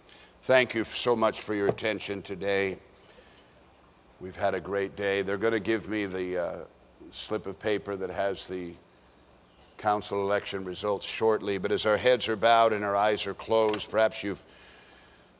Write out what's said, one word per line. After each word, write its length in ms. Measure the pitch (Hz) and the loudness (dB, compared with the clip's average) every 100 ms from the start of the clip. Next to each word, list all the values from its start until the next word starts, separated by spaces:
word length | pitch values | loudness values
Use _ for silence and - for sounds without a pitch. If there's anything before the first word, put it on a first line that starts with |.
| - - - - | -20 -20 -20 -6
Thank 320 | - 131 120 | 4 4 4
you 100 | 113 | 0
so 320 | 104 - 123 113 | -2 -2 0 2
much 240 | 110 - | 2 0
for 140 | - | -4
your 140 | 104 101 | 0 0
attention 520 | 101 110 101 - 98 | 0 -2 -4 -6 -8
today. 560 | 90 92 98 98 98 90 - - - - - - - - - _ - _ _ - | -8 -6 0 0 0 -4 -14 -20 -20 -20 -20 -20 -20 -20 -20 _ -20 _ _ -16
We've 160 | 92 92 | -14 -2
had 180 | 101 | -2
a 60 | 95 | -2
great 360 | 90 98 98 101 | -2 -2 -2 -2
day. 260 | 101 98 | 0 0
They're 160 | 95 98 | 0 0
gonna 220 | 113 113 | 0 0
give 280 | 98 110 85 | 0 -2 -2
me 160 | 107 | -4
the, 320 | 101 92 90 90 | -2 -4 -4 -2
uh, 180 | 87 87 - - - - - | -4 -6 -14 -20 -20 -20 -16
slip 360 | - - 107 98 | -12 -6 -6 -6
of 120 | 92 | -6
paper 380 | 110 101 101 95 | -2 -2 -2 -6
that 140 | 92 | -4
has 380 | 90 98 90 - | -2 -2 -2 -6
the 260 | 92 87 82 - _ _ _ _ _ _ _ - - | -8 -10 -14 -20 _ _ _ _ _ _ _ -20 -4
council 420 | 107 104 - 101 | 0 0 0 -2
election 420 | 98 101 - 98 | 0 0 -2 -6
results 440 | 92 87 104 98 - | -6 -4 -2 -2 -4
shortly, 500 | - 110 107 104 98 | 0 2 2 0 -2
but 160 | 101 | 0
as 140 | 98 107 | 0 2
our 100 | 104 | 4
heads 320 | 123 123 - | 4 4 2
are 80 | 107 | 2
bowed 380 | 113 113 113 | 6 8 6
and 100 | 104 | 4
our 100 | 104 | 0
eyes 320 | 101 107 104 98 | 2 2 2 -2
are 60 | |
closed, 580 | 92 - 113 110 104 - | -6 0 2 4 0 0
perhaps 320 | 107 110 - | 2 2 0
you've 220 | 101 90 - - - - - - - - _ | -6 -6 -10 -20 -20 -20 -20 -20 -20 -20 _